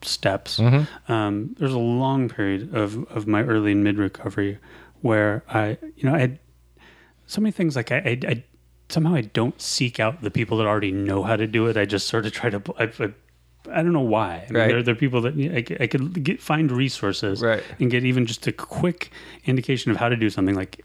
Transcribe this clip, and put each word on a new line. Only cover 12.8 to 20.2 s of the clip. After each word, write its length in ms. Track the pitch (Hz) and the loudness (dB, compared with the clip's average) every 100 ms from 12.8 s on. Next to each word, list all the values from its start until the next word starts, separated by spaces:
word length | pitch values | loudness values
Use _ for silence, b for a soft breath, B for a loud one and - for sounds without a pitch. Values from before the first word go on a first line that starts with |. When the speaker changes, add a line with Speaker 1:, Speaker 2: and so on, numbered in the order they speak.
Speaker 1:
I, 280 | 113 - 107 - _ _ _ _ - | -4 -2 -6 -6 _ _ _ _ -6
I 100 | 165 | 0
don't 100 | 170 | 2
know 80 | 165 | 2
why. 440 | 123 110 98 85 104 | 2 2 0 -4 -2
I 40 | |
mean, 60 | 117 | 2
Speaker 2:
Right. 80 | 110 | 4
Speaker 1:
there, 140 | 117 | 4
there 100 | 120 | 2
are 20 | 113 | 2
people 220 | 139 123 | 2 2
that 120 | 120 | 0
I 300 | 151 143 147 117 | 0 -2 -2 -4
c-, 100 | - | -4
I 60 | - | -2
could 340 | 139 143 180 | 0 -2 -2
get, 180 | 139 - | -2 -2
find 300 | - 156 156 | 0 2 2
resources 720 | 123 135 - 101 92 104 98 | 2 -2 -2 -2 -2 -2 0
Speaker 2:
Right. 200 | 117 107 - - | 0 0 -2 -2
Speaker 1:
and 100 | 123 | 0
get 140 | 120 | 2
even 220 | 127 127 117 | 2 2 0
just 200 | 113 - | -2 -4
a 60 | |
quick 580 | - - - 175 170 - B B B | -6 -6 -2 -2 -2 -8 B B B
indication 460 | - 127 - 127 - | -2 0 0 0 0
of 60 | 101 | 2
how 120 | 120 | 2
to 80 | |
do 140 | 123 | 2